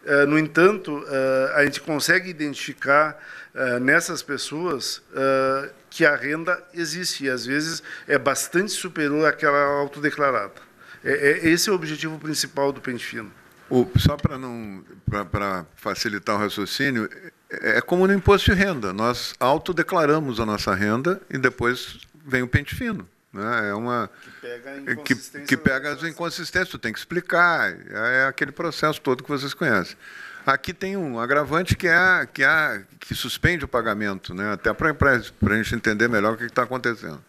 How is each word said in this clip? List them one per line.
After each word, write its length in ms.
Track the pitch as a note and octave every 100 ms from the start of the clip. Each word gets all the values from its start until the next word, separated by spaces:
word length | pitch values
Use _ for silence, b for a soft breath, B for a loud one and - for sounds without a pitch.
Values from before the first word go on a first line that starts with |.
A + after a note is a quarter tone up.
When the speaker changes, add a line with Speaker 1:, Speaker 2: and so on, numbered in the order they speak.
| -
Speaker 1:
Eh, 180 | C#3+
no 140 | C#3+ D#3
entanto, 640 | D#3 D#3+ F#3 G#3+ - D3 D3+
eh, 440 | C3+ C3 C3 C3+ D3+
a 80 |
gente 160 | C#3+ C#3
consegue 500 | - D3 - F3+ F#3
identificar, 880 | D#3+ D3 C3+ - C3+ C3 C#3+ D#3 D3 B B B
eh, 260 | C3 C3 B2
nessas 420 | C3 D#3+ E3+ D3+
pessoas, 800 | - C3+ - D3 F3+ C3+ - - _
eh, 580 | C#3 C3+ C3+ C3 C3+ C#3+ - _
que 140 | -
a 100 | D#3
renda 480 | C#3 C3 D#3 E3 F3 -
existe 520 | E3+ D#3+ E3 F3 -
e, 60 | C#3
às 140 | B2+
vezes, 380 | A2+ C#3+ D#3+ E3 B B -
é 100 | C#3+
bastante 540 | C3 C3 - E3+ G#3
superior 560 | - F3+ E3 D3 D3 D#3
àquela 320 | - D3+ C#3+
autodeclarada. 960 | C#3+ C#3+ C#3+ D3 D3 C#3+ C#3+ A#2 G2 - - _ B B
É, 80 | C3
é, 380 | C#3+ C#3+ E3+ E3
esse 220 | E3+ G#3+
é 20 |
o 20 |
objetivo 440 | F#3 D#3 D3+ D#3+ D#3
principal 520 | D#3 D3 C3+ C#3+ C#3
do 100 | C#3
Pente 220 | - A#2+
Fino. 280 | - A#2 G#2 - - _ -
Speaker 2:
O, 220 | B2+ A#2+ -
só 160 | C#3+ C#3+
pra 220 | - C3+
não, 460 | C3 A#2 G#2+ F#2+ - - -
pra, 160 | G#2
pra 420 | F2+ G#2 G2+ F#2 D#2+
facilitar 640 | - G#2 F#2+ A#2 G2+ A2 G#2
o 20 |
raciocínio, 680 | G#2 G#2+ F#2+ - C#3 A#2+ G#2+ - F3+ _ _
é, 280 | - A2+ A2+
é 20 |
como 260 | - F3+ F#3+
no 60 |
imposto 420 | G3 - G3 -
de 20 | F#3+
renda. 360 | G3 D3+ G2+
Nós 420 | F#2+ A#2 A#2 - -
autodeclaramos 1000 | B2 D3+ - F3 D#3+ F#3 D3 D#3 C#3+ A2+
a 80 | A2
nossa 260 | G#2 -
renda 460 | F#2+ G#2 A2+ D#3 F#3+ -
e 80 | C3+
depois 600 | B2+ - A#2+ B2 - - - _
vem 180 | C#3+ B2+
o 60 | B2
Pente 260 | C#3+ C#3+
Fino, 340 | - B3 F#3+ E2+ _ _
né? 380 | G2+ G#2+ A#2 G#2
É 40 |
uma 360 | G2+ A#2+ B2 G#2 -
Speaker 1:
Que 240 | - - B2
pega 240 | A#2+ C3
a 40 |
Speaker 2:
que, 180 | C#3 C#3
Speaker 1:
inconsistência 540 | A#2+ C#3+ B2+ - C#3+ C#3+
Speaker 2:
que 100 | C3
Speaker 1:
da 60 |
Speaker 2:
pega 140 | C#3 C3+
as 60 |
Speaker 1:
declaração. 260 | D3 C3+ E3
Speaker 2:
inconsistências, 580 | D3+ E3+ E3 E3 F3+ F3+
tu 100 | C3
tem 140 | A2+
que 60 | G#2+
explicar, 720 | - F3 - E3+ F3 D#3+ G#2
é, 540 | F2+ F2+ G2+ A#2 B2+
é 20 | C3+
aquele 240 | B2+ C#3+
processo 480 | - E3+ - D#3 D3
todo 240 | - B2+
que 60 | C3
vocês 240 | C#3+ C#3
conhecem. 420 | - D#3+ G#2 F2 - B B B B
Aqui 280 | - C#3 -
tem 240 | F3+ F#3+ G3
um 220 | D#3+ A#2
agravante 560 | A#2+ C#3+ C#3 D#3 F3+
que 140 | - F3+
é, 360 | E3+ F#3 F3+ C3+
que 120 | -
é, 400 | C3+ D#3+ D3+ G#2 F#2+ -
que 160 | - -
suspende 480 | B2 - D#3 F3
o 40 | C#3
pagamento, 640 | B2 A2+ G#2 G#2 F#2+ -
né? 200 | F#2 G#2
Até 200 | G2 A2+
pra, 220 | G#2 D#3
pra, 260 | C#3+ C#3 B2 G#2 -
pra 160 | G2+ G#2+
gente 180 | G#2
entender 320 | A#2+ A2+ G#2+ A#2
melhor 280 | A2 G#2
o 20 | A2+
que 100 | A#2+
que 60 |
tá 100 | B2+
acontecendo. 580 | A#2 B2+ A#2+ A2 F2+ D2